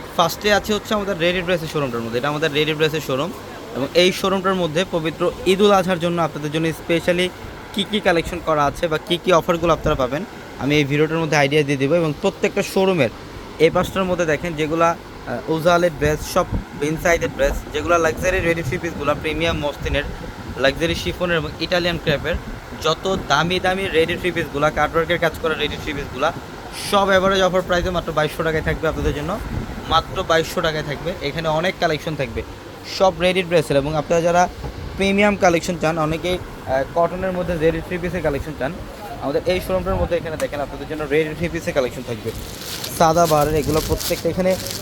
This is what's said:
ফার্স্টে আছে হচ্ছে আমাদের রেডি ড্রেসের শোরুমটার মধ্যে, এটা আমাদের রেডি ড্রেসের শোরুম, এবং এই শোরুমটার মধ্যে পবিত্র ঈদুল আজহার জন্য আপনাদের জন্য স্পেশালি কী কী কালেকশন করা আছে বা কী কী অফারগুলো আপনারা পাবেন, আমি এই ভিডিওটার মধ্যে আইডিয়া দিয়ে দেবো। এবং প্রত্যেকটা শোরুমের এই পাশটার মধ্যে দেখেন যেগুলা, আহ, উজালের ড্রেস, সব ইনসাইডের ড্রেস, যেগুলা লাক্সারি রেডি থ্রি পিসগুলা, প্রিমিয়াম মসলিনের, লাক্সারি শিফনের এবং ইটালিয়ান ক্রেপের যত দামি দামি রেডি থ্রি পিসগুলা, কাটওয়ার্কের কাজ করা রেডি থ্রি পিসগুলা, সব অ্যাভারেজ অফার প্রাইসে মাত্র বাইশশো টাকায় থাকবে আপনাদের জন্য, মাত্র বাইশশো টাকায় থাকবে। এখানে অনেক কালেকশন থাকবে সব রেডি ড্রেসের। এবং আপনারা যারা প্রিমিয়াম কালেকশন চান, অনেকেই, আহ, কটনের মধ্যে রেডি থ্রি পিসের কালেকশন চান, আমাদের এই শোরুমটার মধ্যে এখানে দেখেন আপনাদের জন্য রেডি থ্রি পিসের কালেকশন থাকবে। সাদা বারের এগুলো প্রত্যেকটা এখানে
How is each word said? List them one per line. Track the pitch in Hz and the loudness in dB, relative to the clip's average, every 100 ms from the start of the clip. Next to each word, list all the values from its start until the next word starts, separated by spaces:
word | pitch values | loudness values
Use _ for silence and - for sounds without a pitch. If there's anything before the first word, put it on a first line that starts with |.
| - - | -6 0
ফার্স্টে | 165 - 208 | 0 2 2
আছে | 202 208 | 2 2
হচ্ছে | 208 - | -2 0
আমাদের | 214 196 180 | -2 -2 0
রেডি | 170 180 | 2 0
ড্রেসের | 170 175 156 | 0 -2 0
শোরুমটার | 151 139 117 | -2 -2 -2
মধ্যে, | 117 120 | -2 -2
এটা | 143 | -2
আমাদের | 151 156 | 0 0
রেডি | 143 151 | 2 0
ড্রেসের | 156 156 151 143 | 2 2 2 -2
শোরুম, | 131 170 - - - - 120 | -2 -2 -6 -12 -14 -8 -4
এবং | 139 | 0
এই | 170 180 | 4 4
শোরুমটার | - 196 190 190 185 | 4 0 0 2 0
মধ্যে | 170 156 185 | 0 0 0
পবিত্র | 175 156 151 170 - 175 | -2 -2 0 -2 0 0
ঈদুল | 190 208 196 | 4 6 6
আজহার | 175 180 | 4 0
জন্য | 175 175 | 0 0
আপনাদের | 156 151 147 | -2 -2 -4
জন্য | 156 160 151 | -2 -2 -2
স্পেশালি | - 170 175 175 180 - - - - | 0 2 2 2 0 -4 -14 -14 -8
কী | - 196 | -4 -2
কী | 214 | 0
কালেকশন | 196 170 - 175 160 | 2 2 0 -4 0
করা | 151 143 | 2 2
আছে | 139 170 | 0 -2
বা | 156 - | -2 -2
কী | 170 | -2
কী | 180 | 4
অফারগুলো | 170 170 170 170 156 | 4 4 2 2 2
আপনারা | 156 143 | 2 0
পাবেন, | 127 143 220 - - - | 0 -2 -6 -12 -14 -6
আমি | 131 151 | 2 2
এই | 139 | 4
ভিডিওটার | 147 156 160 | 2 2 2
মধ্যে | 160 151 | 2 2
আইডিয়া | 139 151 | 4 4
দিয়ে | 143 139 | 2 2
দেবো। | 139 170 | 2 2
এবং | 160 147 | 2 0
প্রত্যেকটা | 196 - - - - | -2 0 -2 0 0
শোরুমের | 190 190 180 120 - - - - - | 2 2 4 2 0 -12 -14 -14 2
এই | 160 | 4
পাশটার | 170 - 185 185 | 4 0 0 0
মধ্যে | 175 165 | 0 2
দেখেন | 147 175 151 | 0 -2 -2
যেগুলা, | 151 165 170 | -2 2 2
আহ, | 165 - - - 120 110 | 2 -8 -14 -8 -8 -2
উজালের | 160 160 175 175 143 | 0 4 4 4 2
ড্রেস, | 147 151 - | 0 0 0
সব | 185 175 - - - | 0 0 -2 -6 -4
ইনসাইডের | 147 160 175 170 160 - | -4 0 2 2 0 0
ড্রেস, | 139 147 - | 0 0 -4
যেগুলা | 147 151 175 | -6 2 4
লাক্সারি | 160 160 180 185 | 4 0 0 2
রেডি | 170 170 | 2 0
থ্রি | 165 180 | -2 -4
পিসগুলা, | 170 151 143 | -4 -4 -2
প্রিমিয়াম | 147 160 151 165 160 147 | -2 -2 -2 0 0 -4
মসলিনের, | - 147 143 147 - - - - - | -4 -2 -2 -2 -8 -12 -12 -10 0
লাক্সারি | 135 135 165 165 | 0 2 0 0
শিফনের | 180 165 180 170 | -4 -2 0 0
এবং | 151 - | -2 -6
ইটালিয়ান | 165 175 175 165 | -2 0 0 0
ক্রেপের | 160 139 139 185 - - - 120 | 0 0 0 -4 -6 -10 -12 -4
যত | 156 160 190 190 135 | 0 0 0 -2 2
দামি | 143 165 180 | 2 2 0
দামি | 180 185 190 | 0 0 2
রেডি | 156 165 175 | 2 2 2
থ্রি | 180 | -2
পিসগুলা, | 165 147 139 151 | -2 -4 0 0
কাটওয়ার্কের | 147 151 156 160 170 | 2 0 2 0 2
কাজ | 165 - | 0 0
করা | 165 | -2
রেডি | 147 147 143 | -2 -2 -4
থ্রি | 156 | -6
পিসগুলা, | 143 135 123 151 175 - - - - - | -6 -6 -2 -2 -2 -10 -14 -12 -10 0
সব | 202 196 | 2 6
অ্যাভারেজ | 190 190 196 | 6 6 4
অফার | 185 185 180 | 4 2 2
প্রাইসে | 175 175 | 0 2
মাত্র | 175 165 | -2 0
বাইশশো | 151 151 - | 0 0 0
টাকায় | 160 156 160 | 0 0 0
থাকবে | 151 156 | 0 0
আপনাদের | 143 147 147 | 0 -2 -2
জন্য, | 151 214 - - - - - | -4 -6 -4 -6 -6 -8 0
মাত্র | 160 - - 165 | 0 0 -4 2
বাইশশো | 165 160 190 | 2 2 0
টাকায় | 165 156 147 | 0 -2 -4
থাকবে। | 135 165 190 | -6 -6 -4
এখানে | 143 160 160 | -4 -2 0
অনেক | 156 180 185 | 0 0 0
কালেকশন | 170 151 170 143 | 0 0 -2 -4
থাকবে | 127 113 - - - - - - | -4 -4 -8 -12 -14 -14 -10 2
সব | 190 160 | 2 4
রেডি | 180 185 170 | 2 2 4
ড্রেসের। | 170 147 143 | 2 4 2
এবং | 143 156 | 2 -2
আপনারা | 139 170 | 2 2
যারা | 170 175 180 - - - - - | 4 4 2 0 -10 -8 -10 -2
প্রিমিয়াম | 196 196 208 202 | 2 4 4 4
কালেকশন | 190 170 170 170 | 4 4 0 0
চান, | 156 165 | 0 2
অনেকেই, | 151 160 175 180 | 0 0 -2 -2
আহ, | - - - 131 135 170 | -4 -12 -2 0 0 2
কটনের | 170 180 190 180 | 0 0 -2 -2
মধ্যে | 180 170 | -2 2
রেডি | 160 165 - | 2 2 -4
থ্রি | 180 | -4
পিসের | 175 180 | -4 -2
কালেকশন | 156 139 156 131 | 0 -2 -4 -4
চান, | 127 185 - - - - | -4 -6 -12 -12 -12 -6
আমাদের | 135 156 165 | -2 -2 0
এই | 185 - | -2 0
শোরুমটার | 185 180 185 | -2 0 0
মধ্যে | 165 170 | 0 -2
এখানে | 160 151 | -2 -4
দেখেন | 131 143 139 | -4 -4 -6
আপনাদের | 139 139 | -8 -8
জন্য | 151 | -6
রেডি | 147 151 156 151 | 0 2 2 -2
থ্রি | 170 | -4
পিসের | 165 175 151 | -4 -2 0
কালেকশন | 123 131 120 | -2 -4 -8
থাকবে। | 113 113 - - - - - - - | -6 -6 -8 -10 -12 -10 -10 -8 2
সাদা | 165 165 165 | 4 6 4
বারের | 151 147 156 | 4 4 2
এগুলো | 135 156 - | 2 0 0
প্রত্যেকটা | 151 - 170 170 | -2 -2 -2 -2
এখানে | 170 185 185 - - | 0 0 0 -2 -8